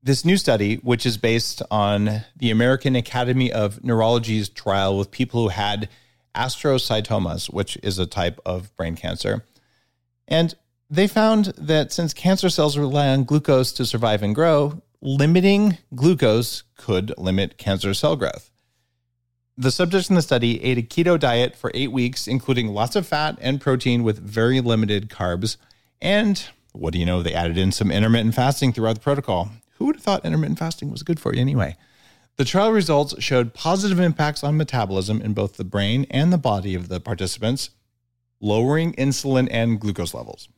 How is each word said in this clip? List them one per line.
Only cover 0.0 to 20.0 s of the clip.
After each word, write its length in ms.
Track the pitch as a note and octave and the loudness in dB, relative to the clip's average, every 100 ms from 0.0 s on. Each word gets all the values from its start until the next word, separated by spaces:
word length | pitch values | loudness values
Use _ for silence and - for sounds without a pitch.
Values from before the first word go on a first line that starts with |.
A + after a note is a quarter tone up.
This 220 | C3 C3+ | 2 2
new 120 | E3 F#3+ | 2 2
study, 400 | - A2 G#2 A2 | 2 2 2 -2
which 280 | B2 A#2+ | 0 0
is 120 | B2 G#2+ | 0 0
based 460 | A#2 A2+ - - - | 0 0 -2 -8 -4
on 560 | G#2+ G2+ G2+ G#2 G#2+ - - | 0 2 2 0 -2 -8 -4
the 140 | A#2+ | 0
American 440 | A2 B2 C3 C#3 | 2 2 2 0
Academy 580 | B2+ A#2 B2+ B2 B2+ B2+ | -2 -2 -4 0 0 0
of 300 | A2 G#2 G#2 | 0 -2 -2
Neurology's 680 | B2+ A2+ A2 A#2+ A2+ G#2+ G2+ | -2 2 4 2 0 -2 -4
trial 480 | - - G2 G2 G2 | -6 -2 0 2 0
with 140 | G2 | -4
people 320 | - B2+ A#2+ | -4 -2 0
who 60 | A2 | -2
had 400 | F2+ G#2 G#2 G#2+ _ _ _ _ - | -2 -4 -4 -8 _ _ _ _ -6
astrocytomas, 1080 | B2+ - D3+ C3 - A2 G#2+ G#2 F2 E2 - | -6 -2 0 0 0 -2 0 -2 -2 -6 -6
which 240 | F#2+ G2 - | -6 -6 -6
is 160 | G#2 F#2 | -6 -4
a 80 | F2 | -4
type 320 | - F2 - - | -2 -4 -4 -8
of 300 | F2+ F#2 - | -8 -8 -8
brain 180 | E2+ | -6
cancer. 500 | E2+ E2+ E2+ - A2 - _ _ _ _ _ _ _ - | -6 -8 -6 -4 -4 -6 _ _ _ _ _ _ _ -2
And 260 | D#3+ E3 - _ _ _ | 0 0 -4 _ _ _
they 200 | D3+ G3+ | 0 2
found 380 | A3 A3 A3 F#3+ - | 4 4 4 0 -4
that 340 | D3+ D#3 C#3+ | 0 0 0
since 220 | - E3 | -4 -4
cancer 360 | - F3+ F#3+ F3+ | 0 0 2 2
cells 280 | E3+ D3+ C#3+ | 2 0 0
rely 300 | C#3+ D3 C#3+ | 0 2 2
on 160 | C3+ | 2
glucose 480 | B2+ D3+ D3 C3 B2 | 2 0 4 2 2
to 140 | - B2 | -2 -4
survive 360 | A#2+ A2+ G#2+ | 0 0 2
and 120 | G#2 | 0
grow, 460 | G#2+ E3 D3+ C#3+ D3+ _ _ | 2 4 4 2 -4 _ _
limiting 760 | C#3 C3+ D3 F3 F#3+ G3+ G#3 E3+ _ | -4 2 4 6 6 4 4 0 _
glucose 680 | B2 D3+ F3 B2 A2+ A#2 - - _ | 2 2 4 4 2 0 -8 -14 _
could 360 | - F#2 G#2 - | -2 -2 -2 -4
limit 400 | F#2 F#2+ G2 - | -2 0 -2 -4
cancer 340 | - F#2+ G2 | -4 -2 -2
cell 220 | G2 D3+ | 0 0
growth. 380 | D3+ D2+ - _ _ _ _ _ _ _ _ _ _ _ - | 0 -4 -6 _ _ _ _ _ _ _ _ _ _ _ -2
The 160 | B2+ | -2
subjects 360 | - F3 F#3+ | 2 2 2